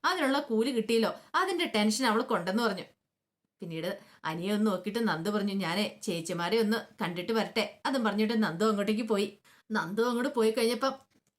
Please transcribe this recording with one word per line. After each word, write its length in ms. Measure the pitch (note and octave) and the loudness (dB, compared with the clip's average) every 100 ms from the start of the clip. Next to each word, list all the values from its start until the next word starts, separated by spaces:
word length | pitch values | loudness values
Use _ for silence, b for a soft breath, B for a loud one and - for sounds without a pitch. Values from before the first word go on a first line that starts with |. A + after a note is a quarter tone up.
| D#4 | -2
അതിനുള്ള 340 | F#4 C4+ C#4+ | 0 2 0
കൂലി 320 | D4 A3 A#3 | 0 0 2
കിട്ടിയല്ലോ, 400 | B3 A3 A#3 G#3 - B D#4+ | 0 2 2 2 -2 B -2
അതിന്റെ 300 | F#4 F4+ E4+ | 0 0 0
ടെൻഷൻ 400 | G#3+ G#3+ G#3+ B3+ | 2 2 2 2
അവൾ 160 | G#3+ | 2
കൊണ്ടെന്ന് 420 | B3 G3 F3 G3+ | 0 -2 0 0
പറഞ്ഞു." 240 | A#3 F#3 - _ _ _ _ _ _ _ | 0 -2 -8 _ _ _ _ _ _ _
പിന്നീട് 280 | F3 D#3+ E3+ - B B D#3+ | -10 -6 -6 -6 B B -8
അനിയെ 280 | D#3+ F#3 | -4 -2
ഒന്ന് 140 | G#3 A3 | 2 2
നോക്കിയിട്ട് 320 | F#3 G#3 G#3+ | 2 -2 -2
നന്ദു 300 | A3+ D#3+ E3+ | -2 0 -2
പറഞ്ഞു, 240 | G#3 G3+ | -2 -2
"ഞാനേ 460 | G3 E3+ F3+ G#3 - | -2 -2 -2 -2 -4
ചേച്ചിമാരെ 540 | - E3+ E3 F3 E3+ A3 | -6 -4 -4 -4 0 2
ഒന്ന് 200 | G#3+ A3 - - | 2 0 -4 -6
കണ്ടിട്ട് 380 | E3+ F3 F3+ | -6 -4 -2
വരട്ടെ." 480 | A3+ G3 - G#3 - - | -2 0 -2 -4 -4 -2
അതും 180 | C4 | 0
പറഞ്ഞിട്ട് 400 | A3 G3+ G#3+ A#3 | 0 2 2 2
നന്ദു 220 | G3+ E3 A3 | 0 2 2
അങ്ങോട്ടേക്ക് 420 | G#3 G3+ G#3+ A3+ | 2 0 0 0
പോയി. 200 | G#3 G3+ - b b - | 0 0 -6 b b -6
നന്ദു 340 | G#3+ D#3+ G#3 | -4 -2 0
അങ്ങോട്ട് 260 | A#3+ A#3 C4 | 0 0 0
പോയി 220 | C#4 A3 | 2 2
കഴിഞ്ഞപ്പം 420 | A3 A3+ A#3+ C4+ C4+ _ _ _ | 4 2 2 -2 -4 _ _ _